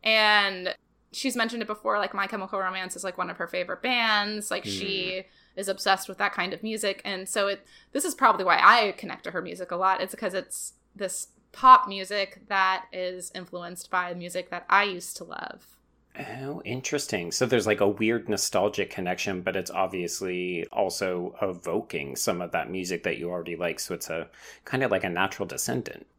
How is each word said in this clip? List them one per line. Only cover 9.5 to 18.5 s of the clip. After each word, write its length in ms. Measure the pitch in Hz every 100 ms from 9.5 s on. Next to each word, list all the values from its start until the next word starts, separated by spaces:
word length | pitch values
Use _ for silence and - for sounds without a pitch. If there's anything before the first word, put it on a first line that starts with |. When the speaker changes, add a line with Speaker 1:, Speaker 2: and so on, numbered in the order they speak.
| 175 180
Speaker 1:
a 60 | 175
lot. 260 | 185 190
It's 80 | 190 -
because 180 | 208
it's 400 | 190 185 - - _ _ -
this 320 | 190 - - _ _
pop 360 | - 262 254 214
music 600 | 196 190 202 196 - -
that 380 | 196 190 190 -
is 400 | 185 185 185 180 185
influenced 560 | 175 180 175 180 -
by 240 | 185 180 175
music 340 | 175 185 180
that 160 | 175 -
I 180 | 190 202
used 300 | 180 - -
to 60 |
love. 540 | 170 - - - - _ _ _ _ - 143 131
Speaker 2:
Oh, 220 | 135 160 -
interesting. 680 | 123 - 147 - 101 85
So 140 | - 123
there's, 220 | 123 107
like, 140 | 104
a 60 | 101
weird 400 | 98 110 120 -
nostalgic 600 | 101 -